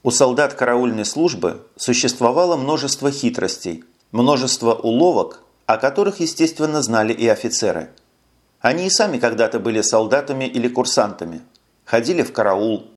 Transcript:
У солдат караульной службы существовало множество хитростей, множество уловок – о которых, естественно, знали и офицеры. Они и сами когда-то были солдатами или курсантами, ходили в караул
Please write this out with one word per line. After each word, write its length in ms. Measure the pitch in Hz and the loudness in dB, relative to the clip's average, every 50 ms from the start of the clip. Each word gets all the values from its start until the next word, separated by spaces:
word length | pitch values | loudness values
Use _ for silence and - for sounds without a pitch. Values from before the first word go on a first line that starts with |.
| - | 0
У 80 | 131 | 0
солдат 420 | 120 - 143 127 123 131 147 135 - | 4 4 4 4 4 2 0 0 0
караульной 520 | - 131 120 120 123 127 120 110 107 104 | 0 0 2 2 2 2 0 -2 -2 -4
службы 600 | - - 147 165 175 127 92 90 85 73 - - _ _ | -4 -2 0 0 0 0 -2 -4 -4 -4 -6 -16 _ _
существовало 800 | - - - 120 - - 123 - - 127 120 127 160 180 175 170 | -8 -2 -2 0 0 0 -2 0 2 2 2 4 4 2 2 0
множество 540 | 143 131 139 156 143 143 135 - - 135 143 | 0 0 -2 -2 -2 -2 -4 -6 -2 -2 -4
хитростей, 760 | 139 139 123 117 - - - 90 - - - 92 82 82 - _ _ _ _ _ | -2 0 -2 -2 -2 -2 -4 -4 -4 -6 -8 -10 -10 -10 -14 _ _ _ _ _
множество 640 | - 113 120 139 147 123 127 127 - - 117 117 110 | 0 2 2 4 2 2 0 -2 -4 0 0 0 0
уловок – 680 | 113 - 113 113 123 170 180 156 104 85 - - - _ _ _ _ _ | 0 0 0 2 4 4 4 4 2 -2 -2 -6 -20 _ _ _ _ _
о 120 | - 113 | 0 0
которых, 420 | 110 131 139 139 202 202 196 196 - | 2 2 0 2 2 0 0 0 -2
естественно, 640 | 170 160 - - 165 160 - - 151 156 151 151 131 | -6 -6 0 0 0 0 0 -2 -2 -2 0 -2 -2
знали 280 | 110 113 110 107 110 | 0 0 0 2 0
и 160 | - - 117 | 0 0 2
офицеры. 640 | 117 104 - - 110 - - 117 98 80 82 76 - _ _ _ _ _ _ _ _ _ _ _ _ _ _ | 2 2 2 -2 -4 -4 -2 -2 -2 -2 -4 -8 -10 _ _ _ _ _ _ _ _ _ _ _ _ _ _
Они 260 | - 120 131 175 185 | 0 0 0 0 -2
и 60 | 185 | -2
сами 260 | - - 214 202 151 | 0 0 0 0 0
когда-то 420 | 120 120 117 110 107 117 107 - 113 | 0 0 0 2 2 0 2 0 -2
были 220 | 98 117 110 110 | -2 0 0 0
солдатами 640 | 104 - - 110 110 104 127 143 143 139 139 135 131 | 0 2 2 2 2 2 0 0 0 -2 -6 -4 -4
или 220 | 123 127 127 117 | -4 -4 -2 -2
курсантами, 760 | 123 123 127 123 - - - 107 101 95 - 87 85 82 82 - _ _ _ _ _ _ _ _ | 0 0 0 -2 0 2 0 0 0 -4 -10 -12 -12 -12 -14 -16 _ _ _ _ _ _ _ _
ходили 360 | - - 117 117 135 180 170 | 0 0 0 2 2 0 0
в 100 | 127 - - | -2 -2 -2
караул 580 | 113 107 101 95 98 107 110 110 101 - - _ | 0 2 2 2 2 0 -2 -2 -4 -6 -16 _